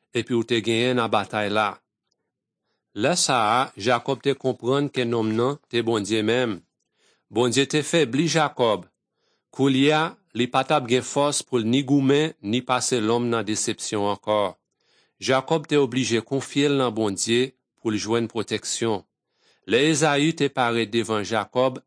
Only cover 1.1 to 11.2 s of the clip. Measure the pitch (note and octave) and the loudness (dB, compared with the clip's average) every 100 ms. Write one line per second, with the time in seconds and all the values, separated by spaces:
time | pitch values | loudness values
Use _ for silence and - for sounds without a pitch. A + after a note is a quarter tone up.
1.1 | G#2+ G2 A2 G#2 G#2 G#2 F#2 _ _ _ | 0 -2 -4 -2 0 0 -4 _ _ _
2.1 | _ _ _ _ _ _ _ _ G#2 B2+ | _ _ _ _ _ _ _ _ -4 -2
3.1 | F3+ - B2+ G#2+ B2 C#3 - G#2+ A#2+ - | 0 0 2 2 2 0 -4 -2 0 -2
4.1 | B2 C#3 C3 C3 A2+ A#2 C#3 C#3+ C3 A#2+ | -4 -4 -2 -4 -2 -2 0 -2 -2 -2
5.1 | A#2 A2 A2 B2+ D3 _ A#2+ A2+ A2 G2 | 0 0 0 -2 -4 _ -2 0 -2 0
6.1 | A2 G#2+ B2 A#2+ F2 - _ _ _ _ | 0 0 0 0 -4 -12 _ _ _ _
7.1 | _ _ G#2 B2 A#2 C3+ D3+ C#3+ E3+ B2+ | _ _ 0 2 2 0 -2 0 2 2
8.1 | C3+ E3 D#3+ C#3+ - A#2 F#2+ - _ _ | 0 0 0 0 0 0 0 -6 _ _
9.1 | _ _ _ _ - C#3 C3 C#3+ D3+ E3 | _ _ _ _ -2 2 4 4 2 0
10.1 | - _ - B2 C3 C3 D3+ A#2+ B2 - | -6 _ -4 0 0 2 0 2 0 0
11.1 | C#3+ | 0